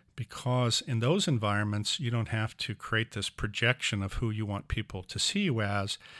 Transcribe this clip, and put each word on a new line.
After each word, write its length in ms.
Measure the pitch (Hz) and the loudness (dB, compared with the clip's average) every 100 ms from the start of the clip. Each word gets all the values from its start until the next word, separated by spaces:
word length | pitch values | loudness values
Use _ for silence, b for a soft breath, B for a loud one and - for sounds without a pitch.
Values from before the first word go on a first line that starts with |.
| B - | B -10
because 680 | 117 - 127 127 120 - - | -8 -4 0 2 4 2 0
in 140 | 117 | 0
those 280 | 120 196 180 | 4 2 4
environments, 720 | 120 104 101 104 104 107 - | 2 2 2 2 0 -2 -2
you 100 | 123 | 0
don't 180 | 117 107 | 0 0
have 280 | 110 110 - | 0 -2 -4
to 180 | - | -6
create 380 | 98 - 113 110 | -6 -2 0 0
this 160 | 104 98 | -4 -6
projection 720 | - 107 101 120 123 - 101 | -4 -4 2 2 2 0 0
of 120 | 98 | -2
who 160 | - 120 | -2 -2
you 160 | 107 104 | -2 -4
want 200 | 98 - | -4 -2
people 360 | 110 - 95 | -4 -4 -8
to 160 | - - | -8 -2
see 220 | - 202 | 0 2
you 200 | 190 113 | 2 2
as 380 | 101 101 101 - B B | 2 0 -2 -6 B B